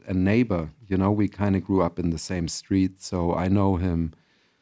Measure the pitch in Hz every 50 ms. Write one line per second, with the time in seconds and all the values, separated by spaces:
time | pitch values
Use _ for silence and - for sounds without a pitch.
0 | - 101 95 92 92 95 104 120 123 113 95 85 78 78 - - - 98 98 92
1 | 95 101 104 104 101 92 - - 104 101 95 92 - - 98 92 87 85 - -
2 | 85 85 80 80 - - 92 90 82 78 - - - - 101 98 95 92 92 -
3 | - - 95 90 85 87 85 82 90 95 98 101 98 98 95 85 90 92 85 82
4 | 82 80 - _ _ _ _ _ _ _ _ _